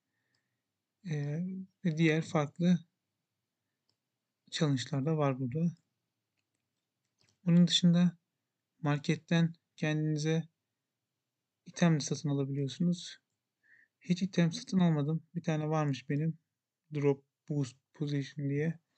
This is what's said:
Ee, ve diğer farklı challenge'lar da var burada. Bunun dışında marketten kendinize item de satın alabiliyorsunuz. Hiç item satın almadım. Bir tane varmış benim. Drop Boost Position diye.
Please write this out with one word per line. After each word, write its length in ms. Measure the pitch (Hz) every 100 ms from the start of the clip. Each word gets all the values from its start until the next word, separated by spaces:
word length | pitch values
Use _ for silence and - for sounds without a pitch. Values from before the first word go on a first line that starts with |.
| _ _ _ _ _ _ _ _ _ _ 185
Ee, 360 | 147 143 151 185 190 190 _
ve 140 | 175 151
diğer 240 | 160 156
farklı 560 | - 160 147 - 175 175 - _ _ _ _ _ _ _ _ _ _ _ _ _ _ _ _
challenge'lar 560 | - 151 131 - 139 139
da 100 | 156
var 240 | 139 131
burada. 320 | 131 156 170 165 _ _ _ _ _ _ _ _ _ _ _ _ _ _ _ _
Bunun 220 | 175 175 170
dışında 500 | - 175 170 175 - _ _ _ _ _ _
marketten 720 | 147 147 - 151 - 170 165 - _ -
kendinize 720 | 156 151 156 151 156 160 165 _ _ _ _ _ _ _ _ _ _ _ -
item 300 | - 170 151
de 40 |
satın 280 | 143 147 147
alabiliyorsunuz. 920 | 139 135 139 135 - 175 175 - - _ _ _ _ _ _ _ _
Hiç 220 | - 175
item 300 | 190 - 165
satın 260 | 165 - 190
almadım. 480 | 170 151 143 160 -
Bir 80 | 170
tane 260 | 170 151 151
varmış 400 | 156 147 131 -
benim. 300 | 143 160 160 _ _ _ _ _
Drop 300 | 151 143 139 _ _ -
Boost 280 | 147 131 - _
Position 560 | - 147 143 131 147 139
diye. 280 | 143 165 160 _